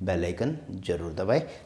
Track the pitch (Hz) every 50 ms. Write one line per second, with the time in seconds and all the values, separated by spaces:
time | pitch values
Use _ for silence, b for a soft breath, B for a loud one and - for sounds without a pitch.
0 | 90 98 90 85 87 87 90 - 113 139 160 156 - - - 95 92 - 87 85
1 | 85 85 78 78 95 98 123 156 156 B B B B